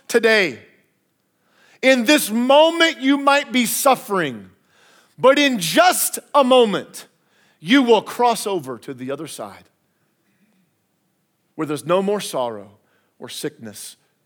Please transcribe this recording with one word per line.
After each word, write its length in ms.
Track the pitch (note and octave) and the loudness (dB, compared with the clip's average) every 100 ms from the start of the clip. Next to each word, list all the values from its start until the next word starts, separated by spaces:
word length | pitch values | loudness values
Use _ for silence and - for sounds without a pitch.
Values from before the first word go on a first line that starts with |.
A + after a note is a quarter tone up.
| - | -4
today. 580 | A#3 A3+ A3 F3 A2 - _ _ _ _ _ _ _ _ _ _ - | 0 2 2 0 -6 -18 _ _ _ _ _ _ _ _ _ _ -4
In 220 | B3+ C4 | 0 2
this 260 | A#3 D4+ G3 | 4 2 2
moment, 680 | A3 B3+ C#4 D#4+ E4 E4 A#3 | -4 2 4 4 4 0 0
you 160 | C4 C#4+ | -2 0
might 360 | C#4 C#4 C#4 | 2 2 0
be 120 | B3 | -2
suffering. 840 | A#3 - C#4 B3+ - G3 D3+ A2+ F#2+ _ _ _ _ _ _ - | -2 0 2 0 0 -4 -4 -6 -16 _ _ _ _ _ _ 0
But 200 | B3 C#4 | 2 4
in 220 | C#4+ A#3 | 2 0
just 580 | E3 G3+ F4+ - - - - | -2 2 2 2 -4 -8 -2
a 80 | C#4+ | 0
moment, 640 | B3+ B3+ A3+ E3+ - - - _ _ _ _ _ | 4 4 4 0 -8 -18 -20 _ _ _ _ _
you 220 | D#3 C#4 | 0 2
will 200 | A#3+ G#3+ | 4 2
cross 440 | - - A#3+ A3 G#3+ | 0 -2 0 0 -4
over 300 | F#3+ C3 A#2 | -8 -8 -14
to 140 | - | -14
the 180 | B2+ B2+ | -14 -10
other 180 | C#3+ D3+ | -10 -12
side 420 | - G#2 F#2+ _ _ _ _ _ _ _ _ _ _ _ _ _ _ _ _ _ _ _ | -14 -16 -18 _ _ _ _ _ _ _ _ _ _ _ _ _ _ _ _ _ _ _
where 120 | - D3+ | -10 -8
there's 180 | D3 | -6
no 180 | D3 F#3 | -2 -2
more 180 | G3 G#3 | 0 -4
sorrow 580 | - D3+ A#2+ G#2+ G2+ G2+ _ _ _ _ | -6 -6 -6 -8 -16 _ _ _ _ _
or 100 | B2+ | -18
sickness 680 | - D3+ _ A2+ G2 - - _ _ | -12 -12 _ -20 -18 -20 -20 _ _